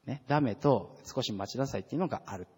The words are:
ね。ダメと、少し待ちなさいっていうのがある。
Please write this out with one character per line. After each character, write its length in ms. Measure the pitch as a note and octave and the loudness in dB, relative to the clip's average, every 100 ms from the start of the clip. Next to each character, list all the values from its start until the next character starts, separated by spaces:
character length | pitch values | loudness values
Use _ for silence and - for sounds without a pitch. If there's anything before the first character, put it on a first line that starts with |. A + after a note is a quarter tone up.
ね。 180 | B2 B2 - | -6 -8 0
ダ 140 | D3 | 2
メ 140 | C3+ | 4
と、 420 | G2 C#3+ A#2+ - - | 4 4 4 2 -14
少 160 | - - | -6 -4
し 100 | A#2+ | -4
待 180 | G2+ G2 | -4 -6
ち 60 | B2 | -4
な 100 | C3+ | -2
さ 100 | G2+ | -4
い 40 | |
っ 20 | |
て 120 | - | -4
い 20 | C#3+ | -2
う 40 | |
の 60 | F3+ | -2
が 140 | - | -4
あ 120 | - F#2+ | -6 -10
る。 100 | F2+ | -12